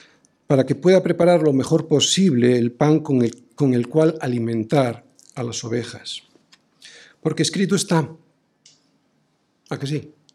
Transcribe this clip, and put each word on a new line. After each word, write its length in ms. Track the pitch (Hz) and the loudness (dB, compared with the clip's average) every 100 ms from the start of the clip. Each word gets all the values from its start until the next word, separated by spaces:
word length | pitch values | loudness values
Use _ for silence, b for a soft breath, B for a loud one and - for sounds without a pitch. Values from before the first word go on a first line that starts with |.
| B B B _ - | B B B _ -2
para 180 | 135 | 0
que 120 | 127 127 | 0 0
pueda 260 | 180 185 | 4 4
preparar 400 | 180 170 175 175 | 2 2 4 4
lo 120 | 156 | 2
mejor 340 | 135 123 160 156 | 0 0 0 2
posible 680 | 143 - 180 190 120 123 123 | 0 2 2 2 4 4 4
el 160 | 117 | 0
pan 280 | - 151 160 | 0 2 2
con 240 | 156 131 | 0 0
el, 220 | 117 - _ - | 0 -4 _ -2
con 180 | 139 | 0
el 140 | 120 120 | 0 0
cual 280 | 156 156 156 | 2 0 0
alimentar 840 | 135 123 113 113 110 143 123 113 _ _ _ | -4 -4 -4 -4 -2 0 0 -4 _ _ _
a 80 | 139 | -12
las 220 | 120 107 | -10 -10
ovejas. 580 | 120 120 107 110 - - - _ _ _ _ _ b b b b | -6 -6 -8 -14 -16 -16 -18 _ _ _ _ _ b b b b
Porque 220 | 160 147 | -6 -2
escrito 340 | 151 185 180 190 | -4 -2 -2 -2
está, 360 | - 165 147 160 _ _ _ _ _ _ _ _ _ _ _ _ _ _ - | 0 -2 -2 -10 _ _ _ _ _ _ _ _ _ _ _ _ _ _ -12
¿a 100 | 139 | -10
que 80 | 139 | -6
sí? 260 | 147 - _ _ | -8 -10 _ _